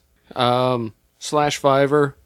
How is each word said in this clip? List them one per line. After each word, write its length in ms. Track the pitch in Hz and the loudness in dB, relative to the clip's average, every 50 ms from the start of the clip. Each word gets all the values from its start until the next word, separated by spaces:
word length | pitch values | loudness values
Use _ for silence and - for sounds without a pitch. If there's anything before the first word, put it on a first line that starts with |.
| _ _ _ _ _ _ - | _ _ _ _ _ _ -6
um, 560 | - 127 123 123 123 127 127 127 120 117 110 - _ _ _ _ _ | -2 0 0 2 2 0 0 -2 -2 -6 -8 -12 _ _ _ _ _
slash 420 | - - 151 147 147 147 - - | -12 -4 -2 0 0 0 -2 0
Fiverr 540 | - 143 135 135 143 135 143 151 143 139 135 _ _ | 0 2 2 2 2 2 2 2 0 0 -4 _ _